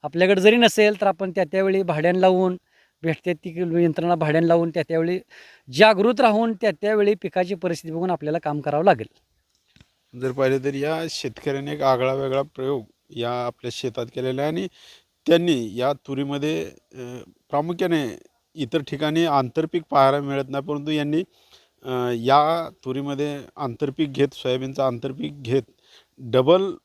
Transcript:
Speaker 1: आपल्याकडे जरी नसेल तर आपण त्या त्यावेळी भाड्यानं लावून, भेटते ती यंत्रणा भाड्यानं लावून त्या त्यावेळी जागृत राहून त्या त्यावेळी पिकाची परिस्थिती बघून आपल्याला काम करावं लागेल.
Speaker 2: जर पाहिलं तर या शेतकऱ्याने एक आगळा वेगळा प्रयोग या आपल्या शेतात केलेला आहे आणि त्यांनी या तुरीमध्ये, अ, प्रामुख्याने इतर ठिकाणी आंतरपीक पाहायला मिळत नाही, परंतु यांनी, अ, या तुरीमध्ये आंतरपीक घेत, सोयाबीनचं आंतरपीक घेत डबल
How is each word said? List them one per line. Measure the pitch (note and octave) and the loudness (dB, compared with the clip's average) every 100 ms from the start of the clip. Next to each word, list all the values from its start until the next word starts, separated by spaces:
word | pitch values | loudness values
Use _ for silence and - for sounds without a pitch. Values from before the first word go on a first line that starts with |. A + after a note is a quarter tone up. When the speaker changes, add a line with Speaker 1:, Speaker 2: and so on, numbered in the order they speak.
Speaker 1:
आपल्याकडे | D3 E3 F#3 F#3+ | -6 0 4 6
जरी | G3 A#3 | 6 8
नसेल | A#3 - G#3 G#3 | 6 6 2 4
तर | G3+ | 0
आपण | F#3 F#3+ | 0 -4
त्या | F3 | -2
त्यावेळी | E3 F#3+ G3 F#3+ | -2 0 0 0
भाड्यानं | F3+ D#3 E3 F3+ | 0 0 2 4
लावून, | F#3 F#3 F#3 F3+ _ _ _ _ | 4 4 2 -2 _ _ _ _
भेटते | D#3+ D3+ F3+ | -6 -4 -6
ती | D#3+ F#3 E3 | -6 -8 -6
यंत्रणा | F3 E3 E3+ D3+ E3+ | -2 2 2 0 0
भाड्यानं | E3+ D#3 D#3 E3+ | 0 2 2 4
लावून | E3+ E3+ | 4 2
त्या | E3+ D3+ | -4 -2
त्यावेळी | E3 E3 F3+ - - - - - | -2 -2 -4 -8 -20 -20 -20 -12
जागृत | B2+ G#3+ G3 G#3+ A3 | 6 6 6 0 4
राहून | A#3 G#3+ A#3 | 2 2 -2
त्या | G#3 A3 | -2 -4
त्यावेळी | D#3+ G#3 G#3+ G3+ | -2 -2 0 0
पिकाची | G#3 G3 F#3+ F3+ | 0 -4 -4 -4
परिस्थिती | F#3+ F3+ E3 E3 | -4 -6 -6 -8
बघून | D#3+ F#3 | -6 -4
आपल्याला | E3+ D3 D#3+ | -4 -4 -4
काम | D#3 D3 | -4 -6
करावं | D3 C#3+ | -2 2
लागेल. | F#3+ C#3 G#2+ _ _ _ _ _ _ _ _ _ _ B2 | 2 2 -2 _ _ _ _ _ _ _ _ _ _ -6
Speaker 2:
जर | C3 | -6
पाहिलं | B2+ C3+ C3+ | 0 2 2
तर | C3+ | -2
या | C#3 D3 D#3+ E3 | -4 -4 -4 -6
शेतकऱ्याने | - C3 - - C#3 C#3+ | -8 -10 -6 -6 -4 -6
एक | D3 | -2
आगळा | C3+ B2+ B2+ | 2 2 2
वेगळा | C3 C3+ C3+ | -2 -2 -2
प्रयोग | C#3 - C3 C#3 G#2+ _ _ | -4 -6 -4 -4 -6 _ _
या | A#2 A#2 B2 A#2+ | -8 -4 -4 -6
आपल्या | - B2 | -6 -12
शेतात | - B2 A2+ A#2+ | -8 -8 -6 -8
केलेला | - B2+ C3 | -6 -4 -2
आहे | D3 | -4
आणि | E3 F#3+ _ - - _ _ - | -4 -8 _ -20 -20 _ _ 2
त्यांनी | E3 F3 C#3 A2+ G#2+ | 2 4 0 -2 -2
या | B2+ | -2
तुरीमध्ये, | C#3 - C3+ C#3 C#3+ D3 E3 D#3+ - _ | -2 -6 -6 -4 -4 -4 -4 -6 -14 _
अ, | B2+ B2 B2 - _ _ | -18 -16 -16 -18 _ _
प्रामुख्याने | C#3+ D#3+ F3 F#3 E3 B2+ - _ _ _ | -2 -2 -2 0 0 0 -8 _ _ _
इतर | D#3+ C3 E3 | -8 -4 -4
ठिकाणी | C#3 C#3+ D3+ D#3 | -4 -4 -2 0
आंतरपीक | E3 C#3 C3 D#3+ D#3 F3 D#3+ | 2 2 0 -2 -2 -4 0
पाहायला | C#3+ C3+ C#3+ | 4 6 4
मिळत | C#3 C#3 C3+ | -2 -4 -4
नाही, | C#3 | -6
परंतु | C#3+ D3 D3 | -6 -6 -4
यांनी, | D3+ D3 D#3 F#3+ _ _ _ _ _ | -2 0 -2 -4 _ _ _ _ _
अ, | C3+ B2+ B2 | -8 -4 -2
या | A#2+ A#2+ C#3 D3+ E3 E3 - | -2 4 4 4 0 -4 -12
तुरीमध्ये | B2+ C3 C#3+ C#3 D3 C#3+ - - | -8 -6 -6 -4 -4 -6 -14 -8
आंतरपीक | C#3 A2+ C#3+ C3+ D3+ | -8 -4 -6 -2 -4
घेत, | C3+ C#3 | 0 0
सोयाबीनचं | - B2+ B2+ C3 C3+ | 0 -4 -2 -4 -2
आंतरपीक | C3+ B2 C3+ C3+ D3 D3 | -2 -2 -8 -8 -10 -10
घेत | B2 C3+ B2+ _ _ - _ _ | -2 -2 -2 _ _ -20 _ _
डबल | B2+ A#2+ C3 F#3 G3 - | -2 2 4 4 2 -6